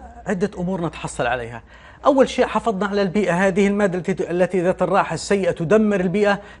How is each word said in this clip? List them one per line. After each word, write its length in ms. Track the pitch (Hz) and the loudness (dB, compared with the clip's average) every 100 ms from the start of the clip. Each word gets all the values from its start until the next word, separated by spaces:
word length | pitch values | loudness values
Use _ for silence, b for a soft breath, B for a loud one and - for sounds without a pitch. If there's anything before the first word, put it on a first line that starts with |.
| - - - | -14 -10 -6
عدة 240 | 190 196 - | -2 -2 -4
أمور 280 | 175 185 165 | -4 -2 -4
نتحصل 400 | - 143 - 123 | -6 -8 -4 -2
عليها. 380 | 123 117 117 - B B B - | -2 -6 -12 -16 B B B 2
أول 240 | 269 226 | 4 4
شيء 160 | - - | 2 0
حافظنا 400 | 214 233 185 202 | 0 0 -2 -2
على 160 | 202 | 0
البيئة، 460 | 196 208 180 170 196 | 0 0 0 2 2
هذه 200 | 190 202 | 4 2
المادة 300 | 202 202 180 | 2 0 0
التي، 340 | 170 170 - | -4 -4 -2
التي 300 | 175 180 190 | 0 0 2
ذات 200 | 175 180 | 0 0
الرائحة 320 | 175 190 165 | 2 2 0
السيئة 380 | 160 - 196 175 | -2 -2 0 0
تدمر 480 | 160 156 214 214 202 | -2 2 4 4 2
البيئة، 400 | 180 202 202 202 B B | 0 0 0 0 B B